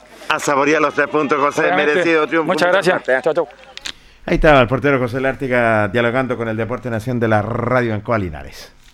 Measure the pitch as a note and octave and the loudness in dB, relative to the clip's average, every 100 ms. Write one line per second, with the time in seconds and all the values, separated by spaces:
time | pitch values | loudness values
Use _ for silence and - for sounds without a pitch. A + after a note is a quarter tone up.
0 | - - - D3+ - C#3 C#3+ D#3 D3 D3 | -20 -10 -4 -2 0 2 2 2 2 0
1 | C#3+ D3+ C#3 D3 C#3+ C#3+ D#3 D3 D3 D3+ | 0 0 0 0 0 0 0 0 2 2
2 | E3+ D#3+ D3+ E3 D#3+ F3+ F3 F#3+ F3 F3 | 2 2 2 0 0 0 2 2 2 0
3 | - C3 D#3+ D3 D3+ - - - - - | 0 -2 0 -2 -4 -8 -20 -16 -16 -16
4 | - - - E3+ D#3+ C#3 A#2 B2+ C#3+ C3+ | -20 -12 -2 2 6 6 4 0 0 0
5 | B2 C3 C3+ B2+ C3+ B2 A2+ A2 G#2 A#2+ | -2 -4 -4 -4 -2 0 2 2 2 0
6 | A#2+ B2+ B2 A2+ A#2 A2 A2+ B2 B2 A2+ | 0 0 -2 -4 -4 -4 -4 -6 -6 -6
7 | C3 B2 A2+ G#2+ G2+ A2+ A2+ B2+ A#2 G#2+ | -4 -2 2 2 0 -4 0 0 0 -2
8 | G#2 A2+ F2+ D2 C#2 - - - - | -2 -2 -2 -8 -14 -18 -20 -20 -20